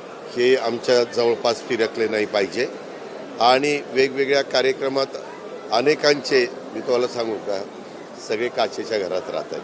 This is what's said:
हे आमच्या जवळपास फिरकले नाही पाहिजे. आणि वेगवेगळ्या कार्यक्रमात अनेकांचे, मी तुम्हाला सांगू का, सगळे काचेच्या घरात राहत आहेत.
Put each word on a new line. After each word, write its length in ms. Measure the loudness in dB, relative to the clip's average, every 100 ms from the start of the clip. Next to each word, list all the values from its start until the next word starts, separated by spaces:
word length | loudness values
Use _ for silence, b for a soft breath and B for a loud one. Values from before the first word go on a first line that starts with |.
| -16 -14 -8 2
हे 180 | 4 4
आमच्या 480 | 2 0 4 4
जवळपास 580 | 4 2 2 2 2 0
फिरकले 460 | -2 0 0 0 0
नाही 180 | 0 0
पाहिजे. 420 | 2 0 0 -4 -6 -14 -14 -14 -12 -10 2
आणि 420 | 6 6 4 0 0
वेगवेगळ्या 500 | 2 2 2 2 2
कार्यक्रमात 640 | 2 2 2 0 -2 0 -2 -4 -12 -14 -14 -12 -2
अनेकांचे, 760 | 2 4 4 4 2 4 2 2 -2 -10
मी 60 | -6
तुम्हाला 260 | -2 0 0
सांगू 280 | -2 -4 -4
का, 280 | -4 -6 -6 -12 -16 -16 -16 -12 -6
सगळे 200 | -2 -2
काचेच्या 520 | 0 -2 -2 -4 -2
घरात 220 | 0 -2 -4
राहत 140 | -6 -6
आहेत. 100 | -8